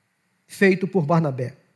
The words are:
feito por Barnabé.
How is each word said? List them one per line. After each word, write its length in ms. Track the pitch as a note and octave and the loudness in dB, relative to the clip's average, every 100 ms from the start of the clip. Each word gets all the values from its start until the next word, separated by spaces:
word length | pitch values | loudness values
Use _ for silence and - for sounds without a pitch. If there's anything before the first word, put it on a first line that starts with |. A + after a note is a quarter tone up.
| _ _ _ _ _ | _ _ _ _ _
feito 400 | - G3 F#3 F#3+ | 0 2 2 0
por 200 | G3 D3 | -2 0
Barnabé. 500 | E3 D#3+ B2+ B2 - _ | 0 0 -4 -8 -12 _